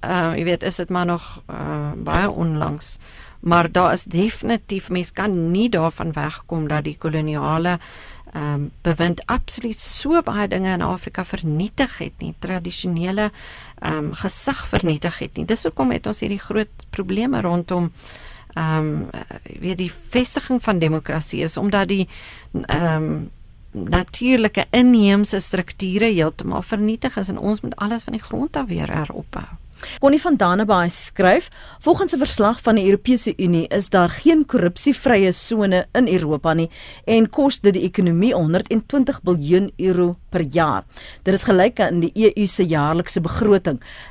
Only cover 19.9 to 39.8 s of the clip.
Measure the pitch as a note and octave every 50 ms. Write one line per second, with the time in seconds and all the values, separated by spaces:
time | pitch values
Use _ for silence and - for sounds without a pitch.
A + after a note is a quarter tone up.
19.9 | - - - - - B3+ B3 - - C4+ - - B3+ A#3+ - A3+ G3 E3+ E3 D3+
20.9 | D#3 D#3 - - D3+ D#3+ D#3 - E3 - D3+ E3 - - G3 G3+ G3+ G3 G3 F#3+
21.9 | G3+ F#3+ F3+ - - - - - - - - - - - - - - D3+ F3 E3
22.9 | D#3 D#3 D#3 D#3 D#3 D#3 D#3+ - - - - - - - - - - G2+ F2 G#2
23.9 | E3+ F3+ F3+ - - - A#3+ B3 C4 A#3 A3 G3+ - G3 - - - B3 B3 B3
24.9 | B3 A3 G3+ G3 G3 G3+ G#3 - - F#3+ - - - F3+ F3 - - - F#3+ F#3
25.9 | F3+ G3+ A3+ A3+ G3+ E3 D#3 D#3+ - - - F#3 F3+ - F3 - A3 G3+ G#3+ G#3+
26.9 | A3+ A3+ - B3+ - G#3 F#3+ F#3+ F#3+ - - G3+ G#3+ G#3 - A#3+ B3 - G3+ G#3
27.9 | A#3 A3+ - - A3+ G#3+ - - A3+ A3 C#4 D#4+ - D4 C4+ G3+ E3+ E3 D3+ -
28.9 | - D#3 D3+ - - - - - - - - - - - - - - - - -
29.9 | - - C4+ C#4 C#4+ D4 - F4 C#4+ - G3 F3 F3+ G3+ A3 G#3 G3+ F3+ E3+ E3+
30.9 | - - - - - - F#3 F3+ G#3+ E4+ - - - - - - - - - D4+
31.9 | F4 - G4 - - B3+ C4+ - - - G3+ G#3+ A#3 - - A#3 A3 G#3 F#3 G3
32.9 | G3+ F#3+ - B3 B3+ A3+ - A3 - - F#3 F3 F3 E3 E3 - - G3+ F#3+ -
33.9 | - F#3 F3 F3 - - - D#4 E4 D#4 C#4+ - - A#3+ F3 F3 F3+ - - C#4+
34.9 | B3 - - C4+ A#3+ G3 G3 F#3 F3+ - - - A#3 G#3+ G3+ G3 F#3 F3+ - -
35.9 | - B3 B3+ F3+ F#3 F3+ D#3+ D3 D#3 C#3 - E3 D#3+ E3 E3 E3 - - - -
36.9 | - - - - A3+ A3+ A3+ G#3+ - D#4 C#4 C#4 - - - G3+ F#3 F3+ - F3+
37.9 | - - F#3 F3 E3 E3+ G3+ B3+ C#4 F3+ D#3+ D3+ E3 F#3+ - - A3+ A3 - -
38.9 | C#4 C#4+ A#3+ - - - - F3+ F3+ D#3 C#3+ D3+ F3+ F#3+ G3+ - - -